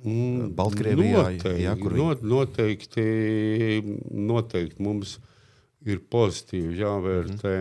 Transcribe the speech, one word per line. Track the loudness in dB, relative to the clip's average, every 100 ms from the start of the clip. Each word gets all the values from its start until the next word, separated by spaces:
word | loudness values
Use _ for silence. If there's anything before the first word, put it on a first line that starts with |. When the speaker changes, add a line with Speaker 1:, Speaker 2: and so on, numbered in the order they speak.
Speaker 1:
Mm, | -2 0 0 0 -2
Speaker 2:
Baltkrievijā, | 0 0 0 2 2 4 4
Speaker 1:
noteikti, | 2 0 -2 0
Speaker 2:
jā, | 0 0
kur | 0
viņi | 0
Speaker 1:
not-, | 0 0
noteikti, | 0 2 2 0 0 -2 -4 -2 0 2 0 0 0 0 2 0 -2 -6 -6
noteikti | -4 0 0 0 -2 -4 -2
mums | -2 -2 -4 -12 -20 _ -20 _ _ _
ir | -4 -4
pozitīvi | 0 2 4 2 -6 -4 -2 -2
jāvērtē, | 0 0 0 0 0 -2 -2 -2